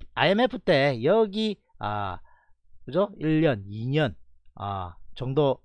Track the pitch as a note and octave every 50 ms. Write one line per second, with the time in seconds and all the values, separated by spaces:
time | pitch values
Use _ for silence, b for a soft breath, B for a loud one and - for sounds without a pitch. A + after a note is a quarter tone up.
0 | - - - A#2+ B2+ D#3+ G3 G#3+ B3 A#3 B3+ G#3 - - E3 C3+ C3+ C#3+ C3 A2+
1 | A#2 D3+ G3+ A3+ A3+ G3+ F#3+ G#3+ A3 G#3+ G3 - _ _ _ - - G#2 G#2 G#2
2 | G2+ F#2+ F2+ - - - - _ _ _ - _ _ - - - - B2 B2 F3
3 | G3+ G3+ G3 - D3 D#3 D#3 D#3 D#3+ D#3 B2+ G#2 G2 G2 G#2 A2 A2+ B2+ C#3 D#3
4 | D3 A#2+ G2 - - - - - _ - _ - G2+ G2+ G2 F#2+ F2+ F2+ - -
5 | - - - - B2 B2+ C3 D3+ D3 C#3 B2+ - _